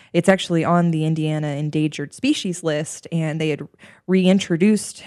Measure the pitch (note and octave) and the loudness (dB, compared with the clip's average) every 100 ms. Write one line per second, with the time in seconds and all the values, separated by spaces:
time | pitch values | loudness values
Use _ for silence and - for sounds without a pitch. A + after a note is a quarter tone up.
0 | _ F3 G3 F#3+ - E3 D#3 F3 E3+ D#3 | _ 0 2 2 0 0 2 2 2 0
1 | D#3 D#3+ D#3 D#3 D3+ C#3+ D3+ D#3 D3+ D3 | 0 -2 -2 -2 -4 -4 -2 -2 -2 -4
2 | C#3+ - C4 D4+ F#3+ E3 E3 D3+ D#3+ - | -10 -4 -2 -2 -4 -4 -4 -4 -4 -12
3 | - E3+ D#3 D#3 D#3 D3 D3 _ - - | -6 -4 -2 -2 -2 -4 -8 _ -20 -14
4 | - F#3+ F#3 G3 - E3 G#3 G#3 - - | 0 2 4 4 2 2 4 2 -2 -14